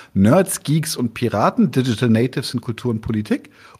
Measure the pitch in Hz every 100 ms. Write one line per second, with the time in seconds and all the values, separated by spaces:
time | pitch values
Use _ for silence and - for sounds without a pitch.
0 | - - 101 165 190 - - 156 151 -
1 | 120 - 117 104 151 196 196 131 127 110
2 | 123 110 127 - - 123 - 110 127 113
3 | - 110 107 262 - _ - -